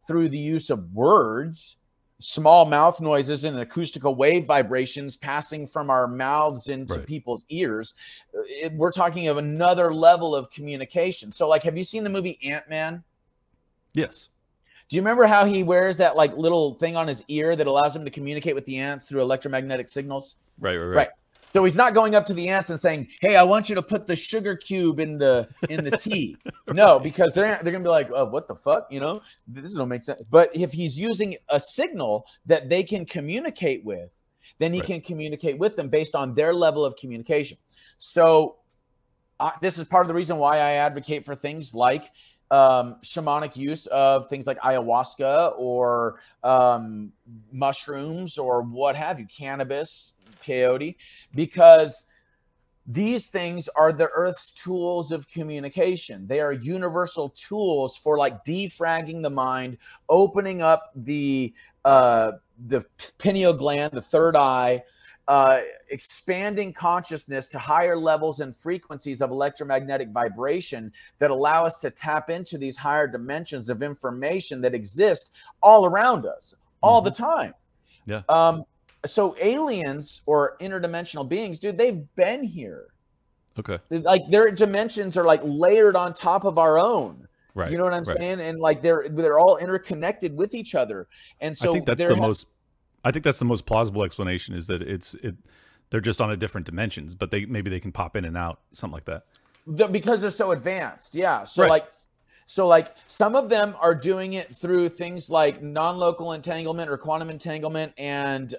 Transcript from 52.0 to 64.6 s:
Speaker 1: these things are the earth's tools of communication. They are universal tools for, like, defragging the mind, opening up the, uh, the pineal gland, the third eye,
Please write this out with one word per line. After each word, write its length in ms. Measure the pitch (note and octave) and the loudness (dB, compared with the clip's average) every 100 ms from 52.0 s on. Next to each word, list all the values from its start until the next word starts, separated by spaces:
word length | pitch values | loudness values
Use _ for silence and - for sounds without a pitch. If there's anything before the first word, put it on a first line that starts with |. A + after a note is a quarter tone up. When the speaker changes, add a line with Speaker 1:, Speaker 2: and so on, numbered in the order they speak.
| - _ _ _ _ _ _ _ - | -20 _ _ _ _ _ _ _ -10
Speaker 1:
these 400 | A#2+ G#3 A#3+ - | -4 -2 -2 -4
things 400 | F#3+ F3 F3 - | -6 -6 -8 -4
are 220 | D3+ D#3+ | 4 4
the 180 | D3+ D#3+ | 4 -2
earth's 380 | D#3+ F3+ E3+ - | 0 -2 -4 -14
tools 600 | - F3+ F#3 F3 F3 D3+ | -14 -8 -6 -4 -4 -6
of 160 | D#3+ C#3+ | -10 -10
communication. 1000 | D#3+ D3+ D3 C#3 E3 D#3+ F3+ - G2+ G2 | -12 -10 -10 -8 -2 -2 -2 -10 -14 -6
They 120 | C#3 | -2
are 140 | D3 | -2
universal 760 | C3+ A#2+ F#3 F3+ E3 F3 - C#3+ | -4 -6 -6 -4 -4 -4 -6 -10
tools 680 | - - G#3 G3 D3 C3 - | -12 -10 -4 -2 -2 -4 -4
for, 180 | D3+ D3 | 0 2
like, 280 | C#3 A2 - | 0 -2 -8
defragging 760 | F3+ G3 - E3 E3 D#3 E3 | -6 -8 -6 -4 -2 -6 -8
the 80 | D3+ | -6
mind, 480 | C#3 C3 C3 B2+ A#2+ - - - | -4 -4 -4 -8 -12 -20 -12 2
opening 540 | E3+ G3 G3 F#3+ F3+ | 4 4 2 -4 0
up 300 | D#3+ D#3+ - C3+ | 4 4 0 -12
the, 560 | A#2 D3 C#3+ C3+ B2 - _ _ | -6 -4 -2 -2 -4 -8 _ _
uh, 500 | C#3 C3+ B2 A#2 A2 G2+ _ A#2 A#2+ | 6 8 8 4 2 -4 _ _ -4
the 160 | C3 - - - - | -4 -4 -14 -20 -4
pineal 360 | D#3+ G3 F3+ | -2 2 2
gland, 400 | D#3 C#3+ C#3+ D3+ | 2 0 -2 -4
the 80 | B2+ | -6
third 320 | - D#3+ E3 D#3 | 0 4 6 6
eye, 480 | C3+ B2+ | 4 2